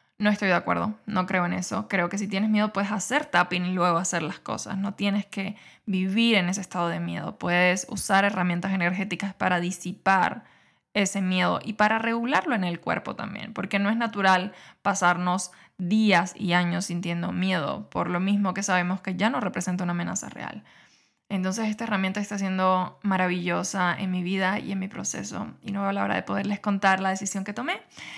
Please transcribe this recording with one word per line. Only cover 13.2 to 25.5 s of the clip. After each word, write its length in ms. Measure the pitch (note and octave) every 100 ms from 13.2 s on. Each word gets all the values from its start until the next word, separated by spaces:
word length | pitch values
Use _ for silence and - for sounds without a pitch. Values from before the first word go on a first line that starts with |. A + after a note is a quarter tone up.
| - - -
porque 240 | - G3 G3
no 140 | G3+
es 40 | A3+
natural 580 | A3+ G3+ F#3+ F3+ G3+ - - -
pasarnos 680 | G3+ F#3+ F3+ F3 F3+ F#3 - - - -
días 560 | F3 G#3+ G#3+ F3 F#3 -
y 180 | F3+
años 320 | F3 F3 F3 -
sintiendo 460 | E3+ E3+ E3+ F3
miedo, 560 | F3+ F#3 F3+ C#3+ - -
por 180 | F3+ F3
lo 100 | F3+
mismo 360 | F#3+ G3+ G3 G3
que 80 |
sabemos 380 | G3+ F#3 F3 F#3+
que 120 | -
ya 160 | F3+ G#3+
no 100 | C4+
representa 440 | G3+ - F#3 F3+
una 80 | F3
amenaza 380 | F3 E3+ F3 -
real. 340 | - - G#3 - - - _ _ _ -
Entonces 380 | G3 F#3 G#3+ G#3+
esta 160 | G#3+
herramienta 380 | A3+ G3 F#3+ G#3
está 160 | G3+ G3+
siendo 640 | G3 F#3+ F#3 F#3 F#3 -
maravillosa 920 | G3+ F#3+ F#3 F3+ F3 F3 G3 G3 F3+ -
en 120 | F#3+
mi 120 | F#3
vida 360 | F3 F#3+ F#3 G#3
y 120 | -
en 80 | G3
mi 80 | F#3
proceso, 640 | F#3+ G3 - G3+ - -